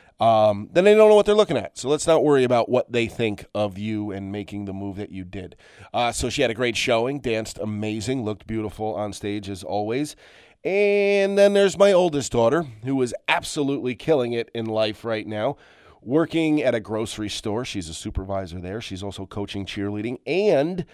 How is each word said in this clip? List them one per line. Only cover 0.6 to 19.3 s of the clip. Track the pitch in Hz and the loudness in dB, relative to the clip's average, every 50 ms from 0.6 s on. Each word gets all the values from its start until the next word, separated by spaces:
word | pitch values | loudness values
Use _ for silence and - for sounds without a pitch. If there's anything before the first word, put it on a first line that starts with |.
| 104 - - | -2 0 2
then | 165 180 | 4 6
they | 208 208 | 8 8
don't | 214 220 214 | 8 10 8
know | 214 | 8
what | 208 202 | 8 6
they're | 208 208 | 6 4
looking | 214 208 - 160 | 4 4 4 2
at. | 123 95 78 - | -2 -4 -4 -8
So | - - 127 | -8 -4 -2
let's | 147 151 - | -2 0 2
not | 165 165 156 131 | 4 4 4 6
worry | 151 147 135 127 | 6 4 4 4
about | 123 123 120 113 - | 4 4 2 2 2
what | 117 123 - - 117 | 2 0 0 0 0
they | 120 117 110 | -2 -2 -2
think | - - 120 110 101 98 - - - | -2 -2 -2 -2 -2 -4 -10 -8 -4
of | 104 107 104 92 | -4 -4 -4 -4
you | 95 104 110 110 107 104 104 95 | -6 -6 -6 -4 -4 -6 -6 -8
and | 98 98 98 | -8 -8 -8
making | 101 104 101 - 101 101 104 | -8 -8 -8 -8 -8 -8 -8
the | 98 95 | -8 -8
move | 95 101 101 95 | -8 -8 -8 -8
that | 92 104 - | -10 -10 -10
you | 87 95 92 | -12 -12 -12
did." | 90 95 101 92 85 - - _ - - - - - - | -12 -12 -12 -14 -14 -16 -20 _ -20 -20 -20 -16 -8 -4
Uh, | 117 120 120 117 | -2 -2 -2 -2
so | - - 123 | -2 -4 -4
she | 104 - | 0 0
had | 139 117 117 | 0 0 0
a | |
great | 104 127 120 113 | 0 -2 -2 -2
showing, | - - - 120 113 117 127 143 147 | 0 0 2 2 2 2 0 -2 -4
danced | 127 127 113 110 110 110 - - | -4 -4 -4 -4 -4 -6 -8 -8
amazing, | - 107 107 104 107 107 107 110 101 110 131 139 117 | -8 -6 -6 -4 -4 -4 -4 -4 -4 -4 -4 -4 -4
looked | 104 107 101 - | -4 -6 -8 -8
beautiful | - 110 113 107 104 - - 107 110 107 | -8 -6 -6 -6 -6 -6 -6 -6 -6 -4
on | 92 104 104 95 | -4 -6 -6 -8
stage | - - 104 101 107 101 95 | -8 -8 -6 -6 -6 -8 -8
as | 101 90 - | -10 -10 -8
always. | - 95 101 104 107 113 131 147 147 - - - - - - - _ _ _ - | -6 -6 -4 -4 -2 -2 -4 -4 -6 -8 -14 -20 -20 -20 -20 -20 _ _ _ -6
And | 160 185 202 208 202 202 202 202 202 202 202 196 196 196 | -2 0 2 2 2 2 2 2 2 2 2 2 2 4
then | 196 202 202 202 | 4 4 6 6
there's | 202 202 196 - | 4 4 4 4
my | 170 196 202 202 | 4 4 6 6
oldest | 175 180 175 147 143 131 - - | 6 4 2 2 -2 -4 0 2
daughter, | 120 117 113 135 165 170 139 113 107 110 | 2 4 4 4 2 0 -4 -8 -10 -4
who | 127 135 | -2 0
was | 135 127 120 - - _ - | 0 0 -2 -2 -4 _ 0
absolutely | 156 170 - - - 156 147 139 139 131 101 127 127 | 0 0 -2 -4 -4 -4 -2 -2 -2 -2 -4 -4 -6
killing | - - - 160 143 123 120 120 | -4 0 2 2 2 2 0 -2
it | 117 117 - - | -4 -6 -6 -6
in | 117 113 | -6 -6
life | 113 110 110 110 107 107 - - | -4 -2 0 0 -2 -2 -6 -6
right | 117 113 110 104 | -6 -6 -4 -6
now, | 85 107 107 107 131 147 - - - - _ _ - - _ - | -6 -4 -4 -2 -2 -4 -6 -10 -20 -20 _ _ -20 -20 _ -6
working | 113 127 156 165 147 - 165 160 156 151 151 | -2 0 0 0 0 0 0 0 2 2 2
at | 120 131 117 | 2 0 0
a | 117 | -2
grocery | 101 98 110 107 110 110 - - 107 104 | -2 -4 -6 -4 -4 -6 -6 -6 -8 -6
store. | - - - 110 101 113 127 | -6 -6 -6 -6 -6 -6 -6
She's | - - 104 90 80 | -6 -8 -8 -8 -8
a | 82 | -10
supervisor | - - 110 - - 95 95 98 98 95 87 82 92 | -10 -10 -8 -8 -8 -6 -6 -6 -6 -6 -8 -10 -12
there. | 87 90 98 113 | -10 -10 -10 -10
She's | 113 - 98 90 98 | -10 -10 -10 -10 -10
also | 101 92 - 98 | -10 -10 -10 -12
coaching | - | -10